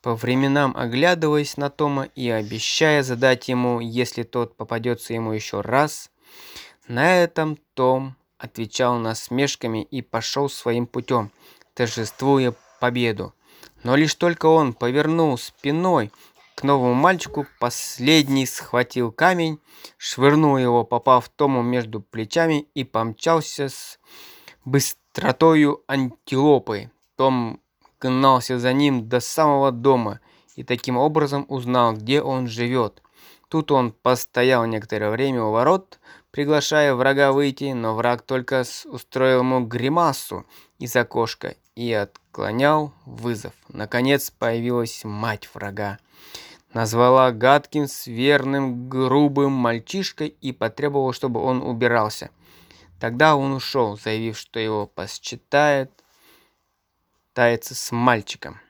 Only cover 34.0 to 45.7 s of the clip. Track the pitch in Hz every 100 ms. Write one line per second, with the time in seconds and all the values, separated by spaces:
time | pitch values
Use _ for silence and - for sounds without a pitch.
34 | 127 123 - - 127 127 113 110 - 107
35 | 104 113 135 127 110 110 135 190 - -
36 | - - _ - 143 151 - 156 147 123
37 | 131 139 139 135 143 135 139 127 113 110
38 | 120 120 - 131 123 135 123 - 320 131
39 | - 131 131 127 127 127 117 120 127 165
40 | 165 131 - 90 - - _ _ 123 127
41 | 117 120 113 - - - _ - 120 107
42 | 101 - _ - 104 113 143 156 147 _
43 | - 117 117 110 - _ _ - 107 120
44 | 131 139 - _ 117 117 120 120 113 -
45 | 107 104 113 104 - - 101